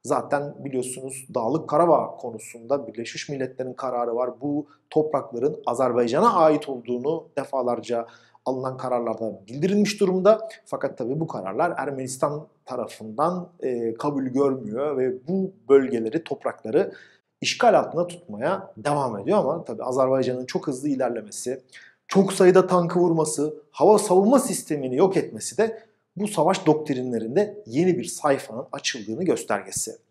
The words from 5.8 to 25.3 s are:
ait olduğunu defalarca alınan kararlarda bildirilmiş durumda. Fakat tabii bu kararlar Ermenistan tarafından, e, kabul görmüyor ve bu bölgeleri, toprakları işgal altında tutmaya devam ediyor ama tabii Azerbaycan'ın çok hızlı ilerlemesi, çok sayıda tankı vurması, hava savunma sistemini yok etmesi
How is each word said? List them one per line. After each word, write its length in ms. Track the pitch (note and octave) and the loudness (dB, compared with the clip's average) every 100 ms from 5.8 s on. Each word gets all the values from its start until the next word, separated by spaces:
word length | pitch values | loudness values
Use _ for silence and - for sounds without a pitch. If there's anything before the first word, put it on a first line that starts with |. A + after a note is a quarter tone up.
| B2+ A#2+ A#2 C3+ A#3 | 2 2 2 4 4
ait 360 | F#3+ D#3+ D3 D3 | 6 4 4 -2
olduğunu 580 | B2+ B2 B2 C#3 E3 - - | -10 -6 -4 -2 -4 -6 -8
defalarca 680 | C3 C3+ B2 A#2+ G#2+ A#2 A2+ - _ _ - | -4 -2 -2 -4 -4 -4 -6 -16 _ _ -6
alınan 320 | C3 C3 C3 | -4 -6 -6
kararlarda 600 | C3 B2 A#2 A2+ A2+ G2 - | -4 -2 -2 -4 -6 -8 -12
bildirilmiş 520 | C3 F#3 G#3 G#3 - | -2 2 2 2 2
durumda. 500 | G3 F#3 F#3+ G#3+ - - _ | 2 4 6 4 0 -16 _
Fakat 320 | C3+ C3+ - | -4 -4 -4
tabii 220 | A#2+ D3 | -4 -2
bu 80 | D#3+ | -4
kararlar 460 | B2 F#2+ G#2 E3+ E3 | -6 -6 -2 -2 -2
Ermenistan 680 | C3+ C3+ B2+ - D3+ D3 D3+ _ - | -6 -6 -8 -2 -2 -2 -12 _ -12
tarafından, 840 | B2+ G#2+ - A2 G#2+ D#3+ F3+ F3 _ | -8 -8 -10 -12 -2 -2 -2 -8 _
e, 340 | C3 A#2+ A#2 | -4 -2 -4
kabul 300 | A2+ D3 C#3 | -2 -4 -2
görmüyor 760 | C3 B2+ C#3 C3 A2 A2+ D3 C3+ | -2 2 2 0 -6 -4 -4 -2
ve 300 | B2+ B2+ D3 | -2 -4 -4
bu 240 | F#3+ F#3+ - - | -4 -4 -8 6
bölgeleri, 540 | C#3 B2+ A#2 A2+ D3+ | 6 6 -2 -2 -4
toprakları 680 | - C#3+ B2+ - A2 C#3 G3+ - - _ _ _ | -6 -6 -6 -8 -2 0 0 -6 -20 _ _ _
işgal 380 | C3+ - A#3+ - | -6 2 4 4
altında 280 | A#2+ D3+ F3 | 2 -4 -4
tutmaya 680 | - - G#2 C#3 F#3+ - - | -8 -14 -6 -4 -4 -8 -6
devam 420 | C#3+ D3 C3 G#2 | -2 0 -2 -4
ediyor 180 | A#2 G3+ | 0 2
ama 260 | C#3+ E3 | 2 -4
tabii 200 | E3+ A2 | -6 -8
Azerbaycan'ın 640 | A#2+ B2+ C3 C3+ B2 B2+ B2 | -4 0 2 2 0 -2 -6
çok 220 | - - | -6 -4
hızlı 220 | B2+ D3 | -4 -2
ilerlemesi, 720 | C3 B2 A#2 G#2+ - A#2+ B2+ _ - - _ - | 0 -2 -4 -10 -10 -8 -8 _ -20 -20 _ 0
çok 260 | F#3+ F#3+ | 2 2
sayıda 340 | - F#3 F3+ F3+ | 6 8 8 6
tankı 320 | F3+ E3+ F3+ | 2 2 2
vurması, 540 | F3 D#3+ D3+ - D3+ - _ | 2 2 0 0 -4 -4 _
hava 280 | - D#3+ G#3+ | 4 6 6
savunma 400 | G#3 F#3 G3+ C4 | 6 4 6 4
sistemini 560 | - F3+ - D3+ C3 B2+ | 4 -6 -4 -4 -2 2
yok 220 | F#3 F3 | 4 2
etmesi 400 | - | -2